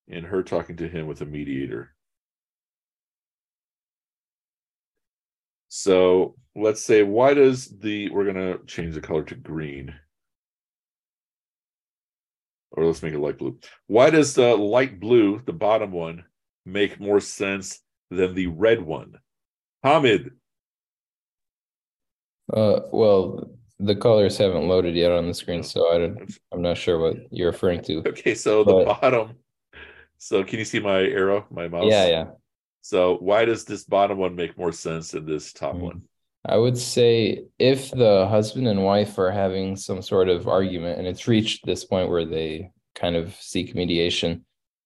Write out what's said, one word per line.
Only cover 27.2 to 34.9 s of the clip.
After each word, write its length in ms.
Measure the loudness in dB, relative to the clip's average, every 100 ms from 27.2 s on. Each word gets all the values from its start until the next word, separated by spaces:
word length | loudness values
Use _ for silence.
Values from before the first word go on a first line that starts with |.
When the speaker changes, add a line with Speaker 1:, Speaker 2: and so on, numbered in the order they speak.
| -8
Speaker 2:
you're 200 | -4 -2
referring 300 | 0 0 -2
to. 200 | -4 -4 -4
Speaker 1:
Okay, 280 | -4 -2 -2
so 280 | 2 4
the 100 | 6 6 4
Speaker 2:
But 160 | 2
Speaker 1:
bottom. 320 | 2 2 -2 -10 _ _ _ -20 -20 -20 _ _
So 260 | -4 -2
can 160 | -2 -6
you 60 | -6
see 140 | -4
my 200 | 0 0
arrow, 440 | 2 0 0 0 -4
my 160 | -10 -8
mouse? 180 | -2 2
Speaker 2:
Yeah, 180 | 4 4
yeah. 180 | 2 -2 -12 _ _ _ _
Speaker 1:
So 360 | -2 2 2 2
why 280 | 2 2 2
does 200 | 0 -6
this 180 | -12
bottom 340 | -2 2 2 0
one 180 | -4 -4
make 220 | -8 -6
more 140 | -6
sense 400 | -6 -6